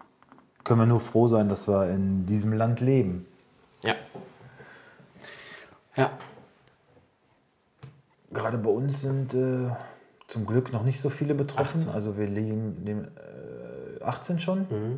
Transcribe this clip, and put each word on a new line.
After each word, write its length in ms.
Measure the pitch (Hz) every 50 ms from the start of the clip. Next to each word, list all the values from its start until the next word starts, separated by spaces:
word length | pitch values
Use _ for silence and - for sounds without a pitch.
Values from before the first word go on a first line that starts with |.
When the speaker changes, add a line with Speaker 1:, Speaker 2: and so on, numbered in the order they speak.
| - _ _ _ _ - - - - _ _ _ -
Speaker 1:
können 160 | - 120 117
wir 80 | 113
nur 120 | 117 120 110
froh 280 | - - - 110 120
sein, 200 | 120 117 110 104
dass 200 | 101 98 95 -
wir 200 | 104 101 98 95 90
in 340 | 95 95 95 98 95 95 92
diesem 280 | 92 107 104 101 110 110
Land 260 | 107 113 120 120 117
leben. 460 | 123 131 135 131 110 92 90 90 - - - _ _ _ _ _ _ _ _ _ -
Speaker 2:
Ja. 100 | 107 - - - - - - - - - - - - - - - - - - - - - - - - - - - - - - - - - - - - - _ _ _ -
Ja. 140 | - 131 - - - - - - - - - _ _ _ _ _ _ _ _ _ _ _ _ _ _ _ _ _ _ _ _ _ _ _ _ _ _ - - - _ _ _ _ _ _ -
Speaker 1:
Gerade 260 | - 107 110 110 117
bei 120 | 113 107 113
uns 320 | 101 120 135 143 139 -
sind, 320 | 139 135 135 135 131 123 131
äh, 360 | 127 131 131 127 127 127 123 120 - - - - - - _ _ _ _
zum 180 | - - 117 104
Glück 280 | 95 110 127 127 - -
noch 100 | 110 110
nicht 160 | 131 131 -
so 100 | - 139
viele 240 | - - 151 143 147
betroffen. 440 | 139 139 143 - - 143 139 -
Speaker 2:
Achtzehn. 120 | 165 165 - -
Speaker 1:
Also 240 | 104 104 107 98
wir 100 | 104 107
leben, 540 | 101 101 104 110 110 107 110 110 107 92 - -
leben 220 | 104 104 104 - - - - - - - 65 64 62 62 60 60 - - - 65 - - - -
Achtzehn 320 | - - - - - 175 165
schon? 200 | - 185 185 190 190 185
Speaker 2:
Mhm. 280 | 110 104 107 113 127